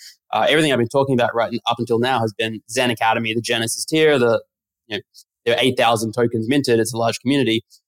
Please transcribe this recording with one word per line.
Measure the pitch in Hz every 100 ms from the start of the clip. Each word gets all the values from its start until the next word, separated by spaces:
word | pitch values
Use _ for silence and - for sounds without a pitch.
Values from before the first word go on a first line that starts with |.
| - - _
Uh, | 107 113
everything | 147 156
I've | 123
been | 120
talking | 139 139
about | 127 113 117
right | 110
n-, | 117 -
up | 120
until | 117 113
now | 127 127
has | 113
been | 104 110 110 -
Zen | 123 123
Academy, | 113 113 113 113
the | 113
Genesis | 113 120 113 - -
tier. | 160 156 143
The, | 120 110 - _ _ _ -
you | 107
know, | - - _ _ 120
there | 117
are |
eight | 127 127
thousand | 117 117 113
tokens | 113 120 117 110
minted. | 143 127 117
It's | 110
a | 113
large | 113 113
community. | 120 143 113 113 - -